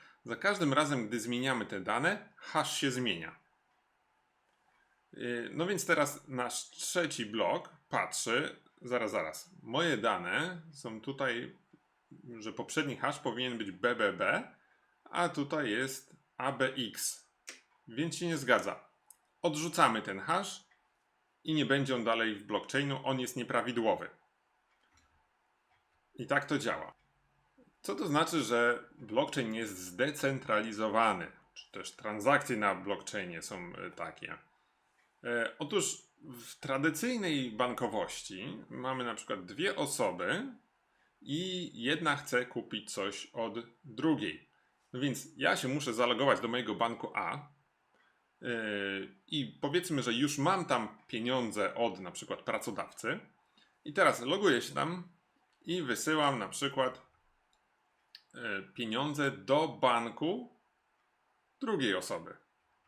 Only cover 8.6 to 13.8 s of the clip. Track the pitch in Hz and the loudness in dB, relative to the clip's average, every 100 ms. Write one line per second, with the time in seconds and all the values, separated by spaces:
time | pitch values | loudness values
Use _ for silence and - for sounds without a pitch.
8.6 | _ _ 123 123 110 98 80 - - - | _ _ -2 0 0 0 -2 -6 -14 -18
9.6 | 113 127 170 123 110 95 87 104 165 180 | -4 0 2 4 4 2 2 0 0 -4
10.6 | 160 - 127 110 120 139 135 117 127 - | -14 -12 -10 -10 -8 -2 0 0 -4 -12
11.6 | _ - _ _ - - - 117 107 - | _ -20 _ _ -20 -20 -16 -12 -10 -8
12.6 | 117 - 143 123 131 139 139 117 127 117 | -4 -2 -2 0 -2 -2 -4 -2 -2 -4
13.6 | 101 90 | -6 0